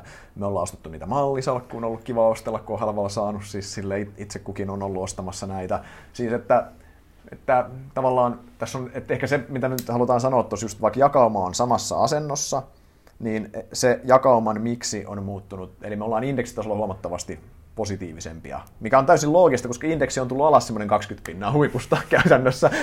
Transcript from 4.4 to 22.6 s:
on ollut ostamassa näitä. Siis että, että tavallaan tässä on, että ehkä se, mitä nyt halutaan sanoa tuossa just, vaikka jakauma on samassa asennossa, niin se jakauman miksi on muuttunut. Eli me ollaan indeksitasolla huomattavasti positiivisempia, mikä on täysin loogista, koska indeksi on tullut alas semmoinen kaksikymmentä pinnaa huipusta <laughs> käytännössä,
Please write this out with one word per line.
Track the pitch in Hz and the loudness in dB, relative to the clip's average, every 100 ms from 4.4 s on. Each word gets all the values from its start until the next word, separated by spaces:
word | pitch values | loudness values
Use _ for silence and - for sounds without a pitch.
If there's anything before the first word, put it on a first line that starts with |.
| - 95 95 | -10 -8 -6
on | 98 | -4
ollut | 98 92 | -4 -4
ostamassa | 92 - 92 92 98 | -6 -8 -10 -10 -8
näitä. | 95 92 98 - - - | -8 -4 -4 -6 -20 -16
Siis | - 120 | -6 -4
että, | 117 - 120 - - - - _ _ - | -2 2 2 2 -8 -20 -20 _ _ -20
että | - - 127 120 127 135 | -8 0 0 0 -6 -10
tavallaan | - 131 127 123 - - - | -2 0 2 2 0 -12 -10
tässä | 113 131 | -8 -6
on, | 123 | -8
että | 131 - | -8 -4
ehkä | 127 131 | -2 0
se, | 143 - | -2 -2
mitä | 131 127 | -4 -2
nyt | 127 123 | -2 -2
halutaan | 120 123 123 | 0 2 2
sanoa | 131 127 | 2 2
tuossa | 110 101 110 | 0 -4 -6
just, | - | -2
vaikka | 107 123 | 0 4
jakauma | 139 139 117 104 92 | 4 6 4 4 -2
on | |
samassa | 92 123 113 - 82 | 0 0 0 0 0
asennossa, | 117 151 151 135 - 139 131 - _ _ - - | 2 0 -2 -4 -4 -6 -6 -14 _ _ -20 -10
niin | 113 110 101 - - | -4 -4 -6 -10 -10
se | - 127 120 | 0 2 2
jakauman | 127 131 135 120 110 107 | 6 6 6 4 4 -2
miksi | 113 120 - 107 - | -4 -4 -6 -8 -8
on | 101 | -8
muuttunut. | 98 98 - 98 90 - | -8 -10 -10 -12 -12 -14
Eli | 104 104 | -10 -6
me | |
ollaan | 107 113 | -2 -2
indeksitasolla | 135 131 113 - 107 101 | -2 -4 -4 -6 -4 -2
huomattavasti | 104 95 87 87 - 78 - - - - | -2 -4 -8 -8 -8 -14 -16 -20 -14 -8
positiivisempia, | 101 95 90 82 82 80 69 67 - - | -6 -6 -8 -12 -14 -14 -12 -14 -14 -10
mikä | 110 135 | 2 4
on | 131 | 6
täysin | 160 147 | 6 6
loogista, | 165 175 123 123 | 6 6 4 -2
koska | 123 156 | -4 -2
indeksi | 160 135 - | 0 0 -2
on | 123 | -4
tullut | 131 151 | 0 6
alas | 135 - | 6 4
semmoinen | 110 104 | 0 2
kaksikymmentä | 104 - 98 - | 2 0 -10 -12
pinnaa | 85 101 | -6 -2
huipusta | 147 143 117 - 151 - | 2 2 0 0 0 4
<laughs> | |
käytännössä, | 131 175 135 127 127 | 4 6 6 6 4